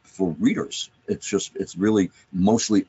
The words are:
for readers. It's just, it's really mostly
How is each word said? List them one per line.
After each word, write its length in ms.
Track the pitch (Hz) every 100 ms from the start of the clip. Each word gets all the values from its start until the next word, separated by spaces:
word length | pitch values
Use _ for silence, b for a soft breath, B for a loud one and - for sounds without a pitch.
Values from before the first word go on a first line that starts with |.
for 340 | _ - 92 76
readers. 520 | 117 175 - - - _ -
It's 180 | 101 -
just, 300 | 98 - -
it's 200 | 92 85
really 340 | 104 107 90 b b
mostly 540 | 92 95 113 - 101